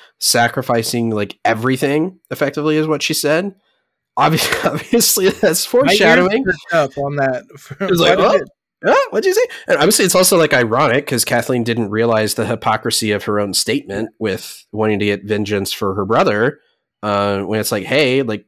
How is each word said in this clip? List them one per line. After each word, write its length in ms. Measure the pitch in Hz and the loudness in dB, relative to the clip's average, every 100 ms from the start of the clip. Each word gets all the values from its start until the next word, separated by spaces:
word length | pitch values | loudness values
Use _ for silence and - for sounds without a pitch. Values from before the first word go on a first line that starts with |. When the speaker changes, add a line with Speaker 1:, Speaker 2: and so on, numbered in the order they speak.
| - _ | -20 _
Speaker 1:
sacrificing, 920 | - 117 120 139 127 117 113 120 117 | -2 2 0 -2 -2 -2 -2 -2 -2
like, 280 | 107 101 - | -2 -4 -4
everything?" 720 | 110 110 123 131 135 147 180 185 - | -2 0 -2 0 0 0 -2 -6 -12
effectively 460 | 131 139 151 151 156 | -4 -4 -2 0 0
is 100 | 156 | 0
what 140 | 143 | -2
she 120 | - | -2
said. 400 | 156 143 160 202 - _ _ _ _ _ - | -2 0 0 -2 -10 _ _ _ _ _ -2
Obvi-, 460 | 151 160 - - | 0 0 -2 -2
<laughs> 80 | - | -2
obviously, 540 | 143 - 233 - - 190 | -4 0 0 2 2 0
that's 140 | - | 2
Speaker 2:
My 60 | 190 | 0
ears 160 | 165 - | 0 0
Speaker 1:
foreshadowing. 800 | 240 175 202 170 165 185 226 | 2 4 4 4 4 4 0
Speaker 2:
perked 280 | 190 165 - | -2 -6 -2
up 240 | 170 139 143 | 0 0 -4
on 180 | 139 143 | -6 -2
that. 280 | 135 123 - 143 | -2 -4 -10 -20
<laughs> 180 | - 139 | -18 -8
Speaker 1:
It 100 | 196 | -2
was 100 | 175 | 2
like, 180 | 156 156 | 2 4
Speaker 2:
Why 140 | 180 | 4
did 80 | - | 2
Speaker 1:
"Oh, 40 | |
Speaker 2:
it 40 | - _ _ _ 185 | -2 _ _ _ 2
Speaker 1:
huh? 220 | 508 508 | 2 2
What'd 160 | 208 370 | 0 0
you 80 | |
say?" 120 | 392 508 - - | 2 0 -4 -2
And 80 | 151 | 2
obviously, 280 | 165 - 185 | 2 2 2
it's 80 | |
also, 240 | 185 185 180 | 4 4 4
like, 160 | 156 | 4
ironic 520 | 131 117 120 143 131 143 | 2 2 2 2 0 0
'cause 180 | 123 | -2
Kathleen 380 | - 120 - 123 | 0 0 0 0
didn't 260 | 117 117 101 | 0 -2 -2
realize 440 | 107 117 110 107 | 0 2 2 0
the 120 | - 107 | -2 -4
hypocrisy 680 | 113 117 110 117 - 110 | -2 -2 -2 -2 -2 -2
of 120 | 104 | -2
her 140 | - 104 | -2 -2
own 140 | 101 | -2
statement 560 | 92 - 139 - 98 113 - | -2 -2 -4 -4 -8 -8 -6
with 460 | 107 101 - - _ | -6 -6 -10 -18 _
wanting 260 | 104 110 101 | -2 0 0
to 40 | |
get 200 | 104 101 | 0 -2
vengeance 480 | 107 104 101 104 98 | -4 -4 -2 -4 -4
for 220 | - 101 | -4 -4
her 100 | 95 98 | -4 0
brother. 540 | 117 98 104 123 - _ _ _ _ | 0 2 2 0 -2 _ _ _ _
Uh, 420 | 107 101 101 98 | -4 -2 0 -2
when 180 | 95 110 | -2 -4
it's 100 | 104 | -2
like, 140 | 107 | -4
"Hey, 380 | 87 139 135 131 | -2 0 2 0
like, 240 | 120 107 | -2 -6